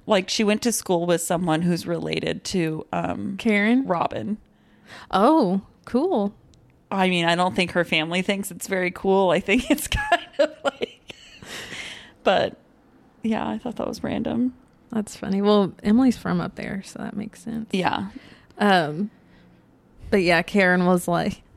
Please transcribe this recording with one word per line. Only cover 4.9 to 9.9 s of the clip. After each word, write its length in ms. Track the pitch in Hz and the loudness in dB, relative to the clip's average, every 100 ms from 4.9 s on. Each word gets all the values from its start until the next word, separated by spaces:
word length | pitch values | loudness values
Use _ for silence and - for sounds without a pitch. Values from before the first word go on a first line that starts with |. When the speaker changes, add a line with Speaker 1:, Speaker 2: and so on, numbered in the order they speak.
| - - | -20 -4
Speaker 2:
Oh, 500 | 185 233 320 196 196 - _ - | 2 4 6 4 0 -4 _ -4
cool. 480 | 240 359 285 202 - _ _ _ _ - | 0 2 0 -2 -6 _ _ _ _ -6
Speaker 1:
I 180 | 196 185 | 0 2
mean, 160 | 180 170 | 2 2
I 100 | 170 | 2
don't 200 | 180 - | 2 0
think 160 | 175 | 0
her 140 | 175 170 | 0 0
family 360 | 165 160 180 | 0 0 -2
thinks 300 | 185 196 - | -2 -2 -4
it's 160 | 170 - | -10 -6
very 240 | 190 180 | -2 -2
cool. 380 | - 190 190 185 | -2 2 4 4
I 100 | 165 | 2
think 320 | 196 226 - | 2 0 2
it's 160 | 294 | -2
<laughs> 0 | |
kind 380 | - | 0